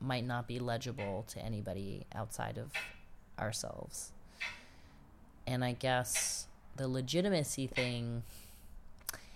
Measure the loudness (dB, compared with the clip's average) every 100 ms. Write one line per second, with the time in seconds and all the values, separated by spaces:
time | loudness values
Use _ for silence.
0 | 0 2 2 0 0 0 2 2 0 0
1 | 0 0 -2 -4 -2 0 0 0 -2 -4
2 | -4 -4 -2 -2 -2 -2 -4 -4 -4 -8
3 | -14 -14 -10 -2 0 0 -2 -4 -6 -6
4 | -8 -10 -14 -6 -6 -6 -12 -18 -18 -18
5 | -18 -20 -18 -8 0 2 4 4 6 6
6 | 6 4 4 2 -4 -12 -8 -2 2 2
7 | 4 6 6 6 4 2 2 4 4 2
8 | 2 0 -2 -8 -12 -14 -12 -12 -12 -10
9 | -8 -8 -8